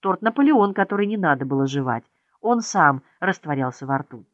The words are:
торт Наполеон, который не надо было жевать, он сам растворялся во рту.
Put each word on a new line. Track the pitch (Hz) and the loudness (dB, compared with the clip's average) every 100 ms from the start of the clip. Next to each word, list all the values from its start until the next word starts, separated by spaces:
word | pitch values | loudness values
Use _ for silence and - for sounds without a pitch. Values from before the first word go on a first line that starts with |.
торт | 196 185 | -2 -2
Наполеон, | 220 220 285 277 202 | -2 2 4 4 2
который | 196 196 202 208 | 0 -2 0 -2
не | 214 | 0
надо | 175 135 | 0 0
было | 135 139 135 | 0 -2 0
жевать, | 139 131 117 _ _ _ _ | -2 -2 -4 _ _ _ _
он | 220 233 | -2 -2
сам | - 202 151 131 _ _ | 0 2 2 2 _ _
растворялся | 185 185 151 139 131 123 135 | -4 -4 -6 -4 -4 -6 -4
во | 135 | -4
рту. | 143 120 - | -6 -16 -20